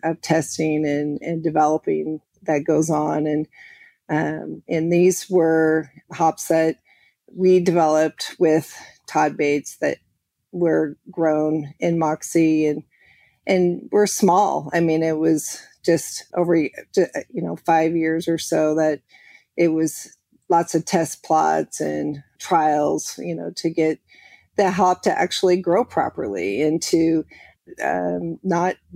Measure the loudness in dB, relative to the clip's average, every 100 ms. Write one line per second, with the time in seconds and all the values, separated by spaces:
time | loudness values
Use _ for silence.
0 | -2 -4 0 0 0 -4 -2 0 0 -2
1 | -4 -6 -6 -4 -2 2 2 2 -2 -4
2 | -4 -8 _ _ -4 -2 0 0 2 0
3 | 0 -2 -2 -2 -4 -12 -20 -20 -20 _
4 | _ -4 -4 -6 -10 -14 -6 -4 0 4
5 | 4 2 0 2 4 4 4 2 -2 -16
6 | _ 0 0 0 0 2 2 -2 _ _
7 | _ _ _ 0 4 4 4 2 4 4
8 | 2 -2 -14 0 2 2 0 -16 -20 -20
9 | -6 0 0 0 0 0 -4 -6 -4 -4
10 | _ _ _ _ _ -2 0 2 0 -6
11 | -16 -2 0 2 0 -2 -6 -6 -2 0
12 | -2 -4 -2 0 2 2 0 -2 -8 _
13 | _ _ _ _ -2 2 2 0 -2 2
14 | 2 2 4 4 4 0 -2 0 2 2
15 | 0 0 2 0 -2 -12 -18 _ 0 0
16 | 0 -12 -8 -4 2 2 0 -6 -4 0
17 | 0 -2 -8 -8 -8 -8 0 2 2 0
18 | 0 -2 -2 -4 -2 0 0 2 0 0
19 | _ _ _ _ _ 0 0 2 -2 -4
20 | -18 _ _ _ _ 0 2 -4 0 -2
21 | -2 -6 0 2 2 0 -4 -6 -6 -4
22 | -6 -8 -14 _ -2 0 2 2 0 -2
23 | -6 -10 -10 -8 -10 -6 -6 0 0 -2
24 | _ -20 -20 _ _ 0 0 2 2 2
25 | 0 0 -2 0 2 2 2 0 0 -2
26 | -4 -4 -6 -4 -4 -2 0 0 0 0
27 | 2 0 -4 -14 -20 _ _ -8 -4 -2
28 | -2 -4 -6 -6 -4 -2 -2 -4 _